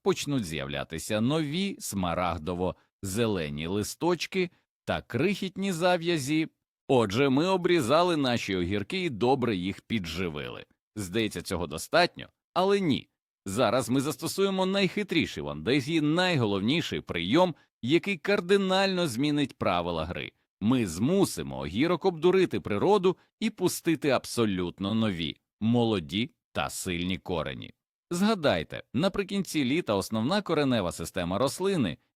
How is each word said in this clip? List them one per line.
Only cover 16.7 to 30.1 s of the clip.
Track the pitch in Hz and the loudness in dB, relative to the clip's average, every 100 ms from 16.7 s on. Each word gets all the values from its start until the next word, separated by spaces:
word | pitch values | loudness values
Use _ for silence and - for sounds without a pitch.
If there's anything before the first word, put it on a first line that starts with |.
| 160 - 80 | 0 0 -4
прийом, | - 85 85 147 185 - _ _ | -6 -4 0 2 2 0 _ _
який | 117 160 190 190 | 0 0 0 -4
кардинально | - 208 175 202 190 190 196 185 170 | 0 0 2 2 4 2 2 2 0
змінить | 113 147 147 143 - | 0 0 2 0 -2
правила | 107 87 87 82 | 0 0 0 -2
гри. | 80 85 64 - _ - | -4 -6 -10 -14 _ -4
Ми | 104 127 104 | 2 2 0
змусимо | 80 120 190 175 - 69 65 | 0 0 2 2 0 -6 -6
огірок | 71 92 165 175 | -4 0 0 2
обдурити | 190 165 175 190 175 101 | 0 2 4 4 4 0
природу | 78 101 139 208 185 175 _ - | -2 0 2 4 2 -2 _ -6
і | 220 | -6
пустити | - 180 - - 160 151 | 0 -2 0 -2 0 2
абсолютно | 120 - - 113 92 87 - 98 | 0 0 0 2 2 -2 -4 -2
нові, | 110 110 85 78 - _ - | 0 0 -2 -4 -8 _ -4
молоді | 107 120 113 104 76 95 120 _ _ | 2 4 4 2 -2 -2 -4 _ _
та | - 67 | -4 -4
сильні | - 95 85 90 92 | -4 -4 -2 -2 -4
корені. | - 87 69 62 50 - _ _ - | -4 -4 -4 -8 -14 -20 _ _ -8
Згадайте, | 175 208 220 139 92 73 58 - | 0 2 2 2 2 0 -10 -6
наприкінці | 113 190 190 196 202 - 156 | 0 0 0 -4 -4 -4 -2
літа | 123 151 175 | 0 0 0
основна | 101 92 | 0 0